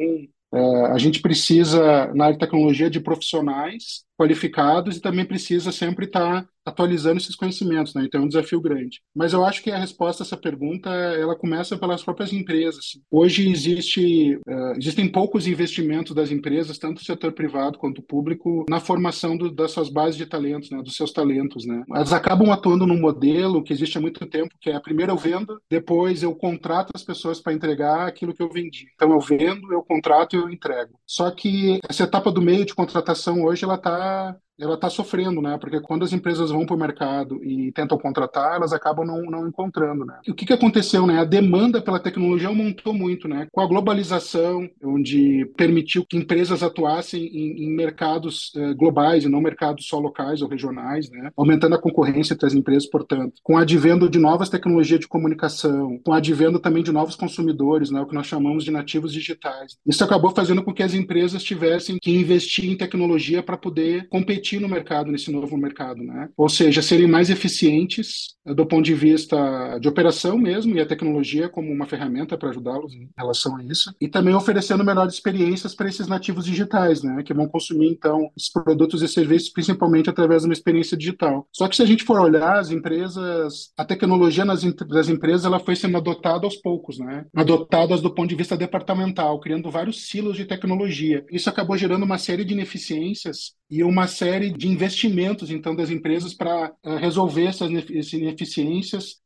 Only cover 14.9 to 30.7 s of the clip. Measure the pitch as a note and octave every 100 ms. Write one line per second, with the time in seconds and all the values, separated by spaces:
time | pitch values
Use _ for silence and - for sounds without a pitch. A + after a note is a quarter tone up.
14.9 | D3+ F#3+ F#3+ G3+ A3 F3 D#3+ E3+ - D#3+
15.9 | D#3 D#3+ D#3 D3 D3 D3 D3 D#3 D3+ D#3
16.9 | D#3 - F3+ D#3+ D#3 D3+ C#3 C#3 D3 C#3
17.9 | C3+ - C#3+ D3 E3 F3 E3 D#3 E3 E3+
18.9 | F3 F3 E3 E3+ E3 F3 D3 D#3+ E3+ C#3+
19.9 | C#3+ D#3+ D3+ D#3+ D#3+ C#3+ D3 - C3+ B2+
20.9 | - D3+ - C#3+ C3+ C#3 A#2+ A#2+ A#2+ B2+
21.9 | D3 C#3+ E3 F3 F#3 G#3 G3 F#3 F3+ F3+
22.9 | E3+ D#3 C3 C#3 D#3+ F#3+ E3+ D3 C#3+ D#3
23.9 | D#3 D#3+ - F3 D#3 E3 _ E3 D3 D3+
24.9 | D#3 F3+ E3+ D#3+ F#3 G#3 G#3+ - D#3+ E3
25.9 | E3+ F#3 E3+ E3+ D#3+ F3+ E3 E3 E3+ F#3+
26.9 | F#3 - E3 E3 D#3+ - D#3 D#3 D3 D3
27.9 | D#3 F3+ - F3 E3 E3+ E3+ E3+ - -
28.9 | - D#3 D#3 C#3+ C#3+ E3 G3 G3 F3 -
29.9 | D#3 D#3 D3+ E3 F3+ F3 F3 D3+